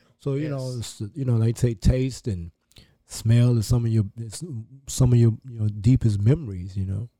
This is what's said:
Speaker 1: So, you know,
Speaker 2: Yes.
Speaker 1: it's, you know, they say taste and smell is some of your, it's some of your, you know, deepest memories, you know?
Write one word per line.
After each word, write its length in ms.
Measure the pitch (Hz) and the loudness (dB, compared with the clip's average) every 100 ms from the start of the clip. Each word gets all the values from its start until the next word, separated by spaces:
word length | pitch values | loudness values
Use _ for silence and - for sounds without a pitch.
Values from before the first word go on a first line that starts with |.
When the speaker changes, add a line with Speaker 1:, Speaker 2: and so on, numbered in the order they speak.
| _ _ | _ _
Speaker 1:
So, 140 | 143 | -6
you 160 | 139 151 | -6 -6
know, 240 | 135 131 123 | -6 -8 -8
Speaker 2:
Yes. 240 | 110 - | -10 -10
Speaker 1:
it's, 140 | 104 - | -12 -6
you 100 | 127 | 0
know, 120 | 117 | 2
they 160 | 113 | 2
say 220 | 117 123 113 | 2 -2 0
taste 520 | - 127 131 120 - | 0 0 -2 -6 -8
and 220 | 90 85 - _ _ _ _ _ | -8 -10 -18 _ _ _ _ _
smell 500 | - 113 117 123 120 | -4 2 4 6 2
is 100 | 107 | 2
some 180 | 123 117 | 0 2
of 60 | |
your, 140 | 113 101 - | 0 0 -6
it's 260 | 113 - 170 117 110 135 - | -14 -14 -12 -12 -14 -18 -10
some 260 | - 127 | 0 4
of 60 | 120 | 6
your, 180 | 117 110 131 | 6 2 -6
you 120 | 113 | -6
know, 80 | 107 | -4
deepest 520 | 104 101 127 117 101 | 0 2 4 2 2
memories, 540 | 104 160 127 95 92 95 | 2 2 -2 -10 -8 -6
you 100 | 95 | -6
know? 240 | 98 120 | -6 -10